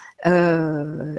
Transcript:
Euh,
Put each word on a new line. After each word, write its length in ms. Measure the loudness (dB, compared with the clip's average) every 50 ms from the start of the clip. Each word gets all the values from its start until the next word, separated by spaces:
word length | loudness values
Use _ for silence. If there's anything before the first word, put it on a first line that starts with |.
| -20 -20 -14 -2 0
Euh, 880 | 2 4 4 4 4 2 0 0 -2 -4 -4 -6 -6 -8 -8 -8 -8 -8